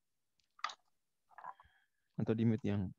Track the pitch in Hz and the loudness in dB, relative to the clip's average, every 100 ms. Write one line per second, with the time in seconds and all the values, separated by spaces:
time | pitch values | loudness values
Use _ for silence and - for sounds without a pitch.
0 | _ _ _ _ _ _ - - _ _ | _ _ _ _ _ _ -8 -8 _ _
1 | _ _ _ - - - - _ _ _ | _ _ _ -16 -16 -16 -20 _ _ _
2 | _ - 113 113 113 110 104 101 92 | _ -6 0 2 4 2 2 0 -2